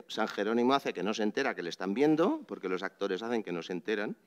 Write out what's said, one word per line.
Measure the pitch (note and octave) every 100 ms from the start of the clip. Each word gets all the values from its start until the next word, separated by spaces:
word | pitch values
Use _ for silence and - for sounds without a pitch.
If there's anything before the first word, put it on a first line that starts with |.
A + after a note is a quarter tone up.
| -
San | - G#2+
Jerónimo | - G#2 A#2 B2
hace | C#3 C3+
que | F#2+
no | F#2+
se | G#2+
entera | G#2+ C3 C3
que | F2+
le | E2+
están | - F#2+
viendo, | G#2 D3+ D#3 G3 D#4 B3
porque | F#2+ F#2
los | F2+
actores | F#2+ - G2 F#2
hacen | A#2 A#2+
que | F#2
no | F2
se | E2
enteran | F2+ G#2 G#2+ A2+ A3+